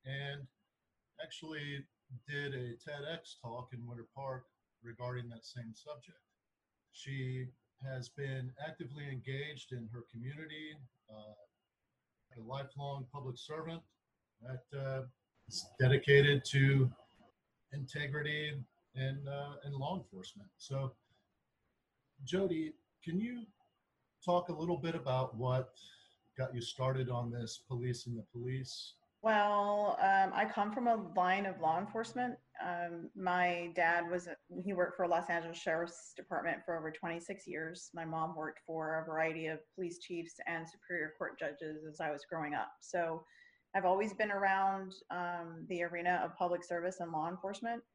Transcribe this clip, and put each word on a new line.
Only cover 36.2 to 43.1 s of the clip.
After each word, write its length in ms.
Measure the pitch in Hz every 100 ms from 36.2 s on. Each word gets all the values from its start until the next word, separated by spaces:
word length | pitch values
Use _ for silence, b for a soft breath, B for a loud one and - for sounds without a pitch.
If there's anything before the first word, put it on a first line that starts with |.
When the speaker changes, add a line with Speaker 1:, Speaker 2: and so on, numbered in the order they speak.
| - 170 170 170 -
Speaker 2:
for 120 | 165
over 140 | 156
twenty-six 540 | 160 170 170 170 196 -
years. 440 | 160 160 175 -
My 120 | 175 160
mom 320 | 160 160 160
worked 240 | 156 - -
for 360 | 160 156 160
a 40 | 160
variety 420 | 160 160 160 160
of 120 | 156 - -
police 240 | 180 175
chiefs 360 | - 175 165 - -
and 180 | 165 160
superior 460 | - - 190 156 -
court 200 | 165 -
judges 460 | 156 147 156 156 156
as 140 | 151
I 100 | 160
was 120 | 147 -
growing 240 | 165 147
up. 160 | 143 - -
So 420 | - 175 170